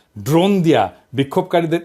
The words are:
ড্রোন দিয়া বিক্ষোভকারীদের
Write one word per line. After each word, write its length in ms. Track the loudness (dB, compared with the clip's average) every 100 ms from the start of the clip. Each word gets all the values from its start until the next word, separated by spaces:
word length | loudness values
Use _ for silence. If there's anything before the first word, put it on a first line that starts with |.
| _ -14
ড্রোন 400 | -2 0 2 2
দিয়া 300 | 2 2 0 -4 _
বিক্ষোভকারীদের 680 | -6 -2 -2 0 -2 0 -4